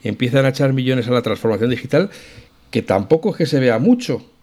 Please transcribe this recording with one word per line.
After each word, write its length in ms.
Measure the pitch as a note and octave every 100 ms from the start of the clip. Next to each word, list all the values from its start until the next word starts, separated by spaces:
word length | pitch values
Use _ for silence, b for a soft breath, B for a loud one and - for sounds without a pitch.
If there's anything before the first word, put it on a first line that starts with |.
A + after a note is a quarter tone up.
y 60 | G#2+
empiezan 360 | G#2 B2 B2+
a 40 | C3+
echar 220 | C3 C#3
millones 320 | C3+ B2+ C3 A2+
a 40 |
la 100 | B2
transformación 480 | A#2 G2+ B2 G2+ A#2
digital, 400 | B2 B2+ D3+ G3+ B B B B _ _
que 120 | A2+
tampoco 480 | - F#2+ G2+ E3 A3
es 60 | -
que 100 | D3+
se 140 | D3
vea 180 | C3 A2
mucho. 380 | D#3+ A#3+ - A#2+ - _